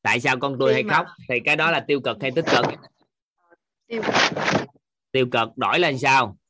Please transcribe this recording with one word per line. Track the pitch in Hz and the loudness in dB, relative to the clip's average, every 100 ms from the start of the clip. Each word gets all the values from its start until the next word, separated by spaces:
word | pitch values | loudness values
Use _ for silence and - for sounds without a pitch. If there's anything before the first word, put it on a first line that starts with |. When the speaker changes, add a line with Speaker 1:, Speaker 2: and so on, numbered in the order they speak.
Speaker 1:
Tại | 104 117 | 0 0
sao | 135 131 | 0 0
con | 139 131 | -2 0
tôi | 135 | 2
Speaker 2:
Khi | |
Speaker 1:
hay | 127 | 2
Speaker 2:
mà | 123 | 2
Speaker 1:
khóc? | 151 180 - - | -2 -2 -12 -6
Thì | 123 147 | -2 0
cái | 151 | 0
đó | 160 | 0
là | 156 120 | 0 0
tiêu | 143 | -2
cực | 123 104 | -2 -4
hay | 135 | -4
tích | 131 156 | -4 0
cực? | 135 123 - - _ _ _ _ _ _ _ _ _ _ | 0 0 -6 -20 _ _ _ _ _ _ _ _ _ _
Speaker 2:
Tiêu | 226 208 | -6 -2
cực. | - - - - - - _ _ _ _ | 2 0 0 -2 -2 -4 _ _ _ _
Speaker 1:
Tiêu | 131 127 | -2 0
cực, | 120 113 - | 0 -2 -2
đổi | 104 143 | 0 2
là | 175 131 | 0 0
sao? | 135 135 113 - | 2 4 2 -6